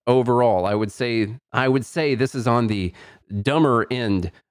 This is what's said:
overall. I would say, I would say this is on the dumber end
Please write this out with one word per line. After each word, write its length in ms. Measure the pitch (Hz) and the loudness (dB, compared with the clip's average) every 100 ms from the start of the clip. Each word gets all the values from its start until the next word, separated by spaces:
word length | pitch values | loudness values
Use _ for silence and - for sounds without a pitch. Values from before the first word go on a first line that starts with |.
| - | 0
overall. 580 | 127 117 123 120 92 | 2 2 2 2 2
I 100 | 92 | 0
would 160 | 107 107 | -2 -4
say, 460 | - 123 113 104 120 _ | -4 -2 0 -2 -6 _
I 160 | 117 131 | -2 0
would 160 | 131 | 0
say 300 | - 170 151 | -2 -4 -2
this 200 | 120 131 | 0 -2
is 120 | 131 117 | -2 0
on 220 | 120 113 | 0 0
the 240 | 101 90 - - - - 101 | -2 -4 -8 -20 -20 -10 -6
dumber 440 | 117 156 147 117 - | -2 2 2 2 0
end 420 | 123 113 95 87 - _ | -2 0 -2 -2 -10 _